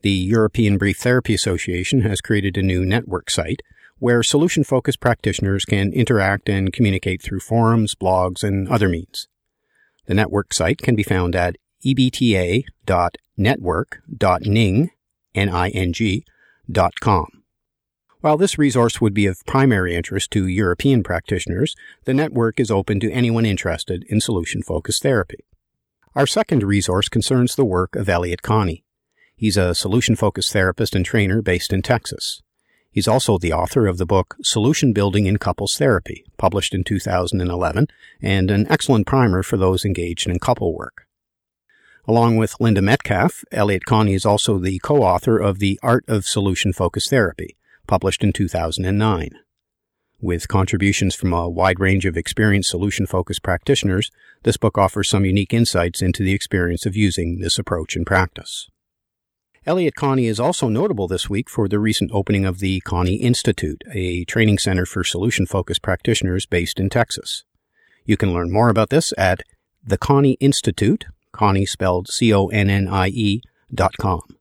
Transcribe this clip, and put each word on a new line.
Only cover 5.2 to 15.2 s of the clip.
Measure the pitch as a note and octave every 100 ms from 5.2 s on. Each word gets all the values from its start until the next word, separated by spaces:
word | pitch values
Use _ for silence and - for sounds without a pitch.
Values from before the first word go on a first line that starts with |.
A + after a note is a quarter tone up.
| - F#2 G2 G2
can | - G#2 G2
interact | C3 A#2 A#2 F#2+ G2+ -
and | G2 F#2+
communicate | - A2 F#2+ G2 F#2
through | - F#2+
forums, | - A#2 A#2 A#2 G#2+
blogs, | - F#2 F#2 F#2 F2+
and | G#2 G2 F#2+
other | A#2+ G2+
means. | E2+ F2+ - - _ _ _ _ _ _ _
The | -
network | G2 G#2+ G2+ -
site | - E2+ -
can | -
be | A2
found | G#2 F#2+ F2+
at | F#2 F2 F2+ _ _
E | C3
B | C3+ B2+
T | - B2 G2
A | F2+ G#2 - _
dot | - F#2 F2 - _ -
network | G2+ - F2 F2+ C#3 - -
dot | - G2 F2+
ning, | G2+ G#2 G#2+ G2 E3+ _ _ _